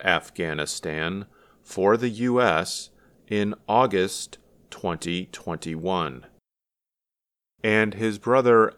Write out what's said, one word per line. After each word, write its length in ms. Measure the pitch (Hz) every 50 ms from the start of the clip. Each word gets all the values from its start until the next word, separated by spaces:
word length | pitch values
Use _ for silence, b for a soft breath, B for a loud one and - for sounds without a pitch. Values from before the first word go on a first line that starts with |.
| -
Afghanistan 1200 | 95 87 80 - - - - 87 78 78 76 73 - - - - 87 76 76 80 82 92 98 101 b b b b b b b b
for 360 | - - - 92 98 110 113
the 100 | 123 123
U 320 | 110 107 120 123 120 123
S 480 | 123 107 80 80 90 - - - - - b b b b b b b -
in 260 | 110 104 104 104 104 - _ -
August 720 | 104 117 127 123 98 95 92 98 - - - - - - _ _ _ _ _ -
twenty 560 | - - - 95 85 82 - 82 87 90 95
twenty-one. 1000 | - - - - - 85 80 - 82 80 80 80 92 95 90 82 73 65 64 - - _ _ _ _ _ _ _ _ _ _ _ _ _ _ _ _ _ _ _ _ _ _ _ _ _ _ -
And 300 | 110 107 107 107 107 101
his 260 | 101 113 110 104 101
brother 540 | - 113 123 135 127 120 117 113 110 - -